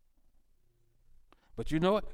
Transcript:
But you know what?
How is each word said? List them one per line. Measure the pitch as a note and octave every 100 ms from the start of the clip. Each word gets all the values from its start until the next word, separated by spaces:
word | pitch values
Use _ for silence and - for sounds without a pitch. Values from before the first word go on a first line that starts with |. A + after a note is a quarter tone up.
| _ _ - - _ _ _ _ _ _ - - - - - -
But | A2+
you | D#3
know | F3+
what? | G#3 -